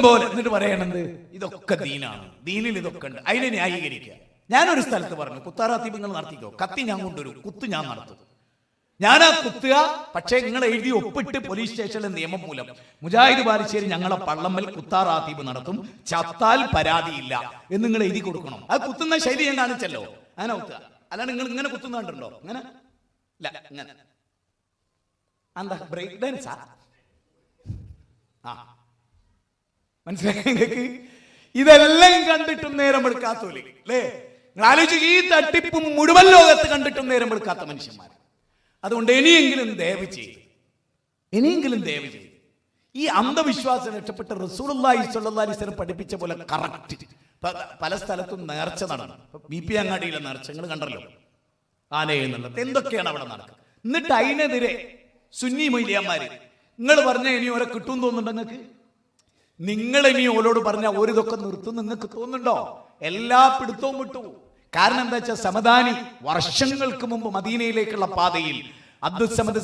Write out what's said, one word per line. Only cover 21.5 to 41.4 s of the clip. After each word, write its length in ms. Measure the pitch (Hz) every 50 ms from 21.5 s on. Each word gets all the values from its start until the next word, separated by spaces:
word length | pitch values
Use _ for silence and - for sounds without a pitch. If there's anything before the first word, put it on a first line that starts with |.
| 240
ഇങ്ങനെ 160 | 262 277 277 254
കുത്തുന്ന 220 | 240 262 254 240 233
കണ്ടിട്ടുണ്ടോ? 320 | 202 175 151 131 123 110 120 - -
ഇങ്ങനെ? 180 | 180 233 262 254 254 - _ _ _ _ _ _ _ _ _ _ _ _ _
ഇല്ല, 80 | 160 143 151 139 - 143
ഇങ്ങനെ. 220 | 139 143 139 143 131 _ _ _ _ _ _ _ _ _ _ _ _ _ _ _ _ _ _ _ _ _ _ _ _ _ _ _ _ _ _ _ _ 180
എന്താ 140 | 196 196 190 - 185 160
ബ്രേക്ക് 260 | 165 175 180 202 185 208 247
ഡാൻസാ? 320 | 277 254 196 - 123 135 120 - 127 _ _ _ _ _ _ _ _ _ _ _ _ _ _ _ _ _ _ _ - - - - - - _ _ _ _ _ _ _ _ _ - 120
ആ, 0 | 120 120 120 120 120 _ _ _ _ _ _ _ _ _ _ _ _ _ _ _ _ _ _ _ _ _ _ _ _ _ _ -
മനസ്സിലായി 340 | 196 175 175 208 196 208 - -
നിങ്ങൾക്ക്? 340 | 247 180 226 - - 247 247 247 247 - - - - - _ _ _ _ _ _ - 247
ഇതെല്ലാം 560 | 277 302 302 285 302 311 311 330 359 359 359 359 - 330
കണ്ടിട്ടും 440 | 320 311 320 320 320 330 311 285 277 285
നേരം 220 | 277 277 277 269 247
വെളുക്കാത്തോല്, 560 | 247 262 254 240 226 233 226 226 226 143 131 127 - - - _
അല്ലേ? 180 | 202 247 247 208 - 202 - - - - _ _ _ _
നിങ്ങൾ 120 | 185 220 240
ആലോചിച്ച്, 340 | 277 320 330 311 339 320 311 330 349
ഈ 20 | 359 359 359
തട്ടിപ്പ് 460 | 330 311 311 311 320 339 330 339 330 320 320 311 294 294
മുഴുവൻ 280 | 302 311 339 359 381 381 370
ലോകത്ത് 320 | 349 330 320 302 - 311 311 294
കണ്ടിട്ടും 340 | 277 269 294 - 285 262 254
നേരം 180 | 254 240 233 220
വെളുക്കാത്ത 320 | 220 208 220 196 175 190 170 143
മനുഷ്യന്മാർ. 380 | 147 127 - 117 107 98 90 85 - _ _ _ _ _ _ _ _ _ _ _ _ _ -
അതുകൊണ്ട് 260 | - 233 233 226 240 254 269
ഇനിയെങ്കിലും 500 | 285 330 339 320 277 262 269 269 240 220 214 175
ദയവ് 240 | 165 175 196 180 190 - -
ചെയ്ത്, 240 | 123 110 - 110 - - _ _ _ _ _ _ _ _ _ _ _ _ _ _ _ _ _ 185
ഇനിയെങ്കിലും 420 | 214